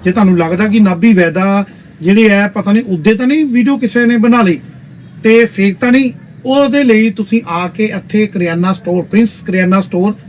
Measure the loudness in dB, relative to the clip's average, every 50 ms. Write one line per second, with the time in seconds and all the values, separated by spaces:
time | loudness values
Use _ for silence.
0 | -2 -2 0 2 2 2 2 0 0 -2 -2 -2 -2 0 2 2 2 2 2 2
1 | 2 2 4 4 2 0 0 -2 -2 0 0 -2 -4 -6 -12 -20 -20 -20 -18 -4
2 | 0 2 2 4 4 4 2 2 0 -2 -4 -4 -2 0 0 0 0 -2 -6 -2
3 | 0 0 0 0 0 0 0 0 0 0 0 0 0 0 0 -2 -4 -2 -2 0
4 | 0 2 2 2 2 2 2 2 2 0 0 -4 -8 -18 -20 -20 -20 -20 -20 -20
5 | -20 -20 -20 -2 0 2 4 4 2 2 0 -2 -2 -2 -2 -2 0 0 2 2
6 | 0 -2 -6 -10 -20 -20 -20 -10 -6 -2 0 0 0 0 0 0 2 2 2 2
7 | 2 0 -2 -6 -4 -2 -2 -4 -2 -4 -6 -6 -6 -6 -4 -4 -4 -4 -4 -10
8 | -10 -4 -2 -2 -2 -2 -2 -4 -4 -2 -2 -2 -2 -2 -2 -4 -4 -4 -4 -4
9 | -4 -2 0 0 0 0 -2 -10 -10 -6 -2 -2 0 0 0 0 -2 -2 -4 -2
10 | -2 -2 -4 -8 -16